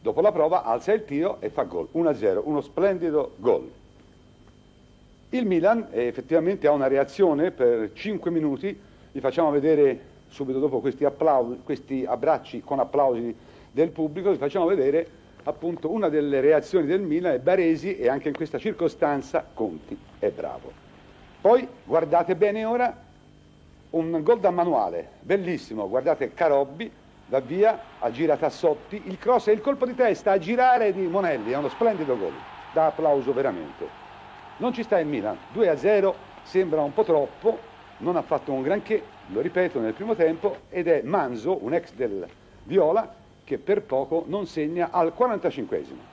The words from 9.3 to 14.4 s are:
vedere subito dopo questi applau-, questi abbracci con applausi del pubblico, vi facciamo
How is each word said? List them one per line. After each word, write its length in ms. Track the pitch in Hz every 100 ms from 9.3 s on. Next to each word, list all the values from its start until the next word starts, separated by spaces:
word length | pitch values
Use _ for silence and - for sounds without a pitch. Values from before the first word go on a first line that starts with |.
| 131 160
vedere 480 | 143 147 151 139 123 - - -
subito 300 | - 135 131
dopo 220 | 147 127
questi 260 | 131 - 143
applau-, 540 | - 160 135 120 127
questi 400 | - 135 - 135
abbracci 560 | 127 117 135 147 - 117
con 200 | - 139
applausi 540 | 120 143 135 120 120 107 - - -
del 180 | 139 165
pubblico, 420 | 165 156 160 190
vi 60 |
facciamo 300 | 147